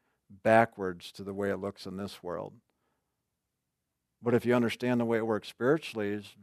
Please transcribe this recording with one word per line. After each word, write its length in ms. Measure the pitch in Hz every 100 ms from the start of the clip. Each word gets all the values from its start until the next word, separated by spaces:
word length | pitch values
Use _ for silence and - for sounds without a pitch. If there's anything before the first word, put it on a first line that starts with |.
| _ _ _
backwards 840 | 98 110 113 117 - 92 87 -
to 100 | -
the 100 | 98
way 160 | 98 101
it 80 | 95
looks 280 | 98 - 95
in 100 | 92
this 260 | 101 -
world. 320 | 87 85 98 104 _ _ _ _ _ _ _ _ _ _ _ _ _ _ _ _
But 120 | 117
if 120 | 120 117
you 80 |
understand 460 | 123 117 - 123 123
the 60 | 117
way 120 | 113
it 80 | 113
works 220 | 104 -
spiritually, 640 | - 120 160 - 110 101
it's 240 | 104 101 104